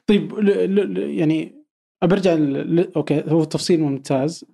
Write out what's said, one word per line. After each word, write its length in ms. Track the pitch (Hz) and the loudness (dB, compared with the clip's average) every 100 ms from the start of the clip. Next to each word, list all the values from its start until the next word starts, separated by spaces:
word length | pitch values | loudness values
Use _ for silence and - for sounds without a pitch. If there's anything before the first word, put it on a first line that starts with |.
| - | 0
طيب، 260 | 202 156 | 0 0
ل-، 420 | - 202 196 180 | -2 0 2 0
ل-، 200 | 196 196 | 0 0
ل-، 240 | 185 143 143 | -2 -4 -2
يعني 460 | 156 156 - - _ _ _ - | 0 0 -4 -14 _ _ _ -2
أبرجع 300 | 180 196 185 | 0 2 2
ل-، 440 | 165 147 139 156 165 | 2 0 -2 0 0
ل-، 160 | 185 160 | 0 -2
أوكي، 280 | 147 147 156 | -2 -2 0
هو 160 | 160 | 0
تفصيل 360 | 156 151 - 165 | 0 -2 0 0
ممتاز 640 | 151 135 - 135 151 165 - | 0 -2 -2 -2 -2 -6 -14